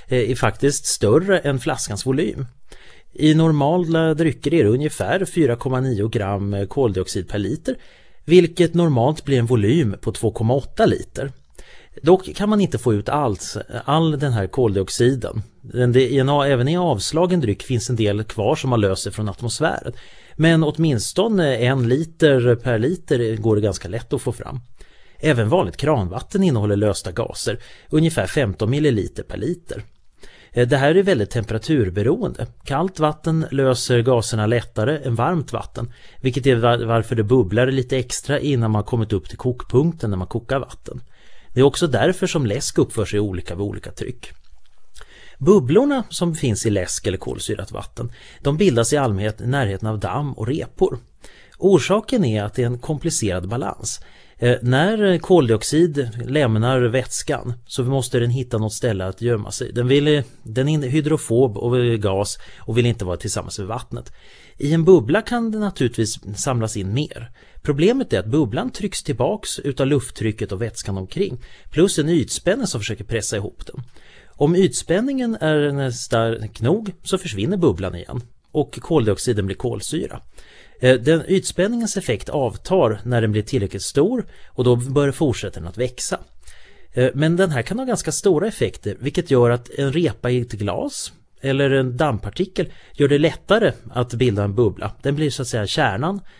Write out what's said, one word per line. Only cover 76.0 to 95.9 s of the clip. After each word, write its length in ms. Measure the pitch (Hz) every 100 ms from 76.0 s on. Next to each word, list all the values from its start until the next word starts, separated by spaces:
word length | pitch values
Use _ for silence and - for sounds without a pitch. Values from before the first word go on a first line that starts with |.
| - 117 113 113 104 -
nog 320 | 117 214 208 -
så 140 | - 185
försvinner 400 | 165 98 123 196
bubblan 380 | 156 87 95
igen 260 | 87 - 120 - - _
och 280 | 151 - -
koldioxiden 640 | - 156 107 95 127 104
blir 100 | 95
kolsyra. 640 | 98 120 110 - 165 - - - - - - - -
Eh, 160 | 127
den, 280 | 127 127 160 -
ytspänningens 720 | 190 - - 202 240 220 196
effekt 320 | - 123 -
avtar 680 | 147 120 - - 185 120 104
när 180 | 120 120
den 100 | 110
blir 100 | 107
tillräckligt 420 | 101 127 98 98
stor 420 | - 135 190 254 - - -
och 160 | -
då 120 | 123
bör, 360 | 120 131 143 139
fortsätter 500 | 135 147 - 98 -
den 80 | 82
att 80 | 110
växa. 420 | 127 - - - - - - - - - -
Eh, 160 | 123 127
men 220 | 135 160
den 160 | 175 190
här 100 | 131
kan 180 | - 226
ha 60 |
ganska 260 | 254 196 160
stora 360 | - 202 151 214
effekter, 500 | - 101 - 104 -
vilket 320 | 131 175 165
gör 180 | 127 120
att 200 | 123 -
en 240 | - 139
repa 360 | 156 156 - 123
i 120 | 127
ett 100 | 120
glas 600 | 101 101 92 277 - - - _ -
eller 300 | 135 135 139
en 260 | 135 127 123
dammpartikel 720 | 151 110 101 - 202 - - - -
gör 140 | - 139
det 100 | 143
lättare 540 | 160 - - 214 175 - -
att 220 | 123 123
bilda 300 | 120 123 101
en 120 | 101
bubbla. 360 | 104 110 90 98 -
Den 140 | 143
blir 140 | 147 147
så 120 | 131
att 60 | 123
säga 200 | 117 101
kärnan 540 | 160 123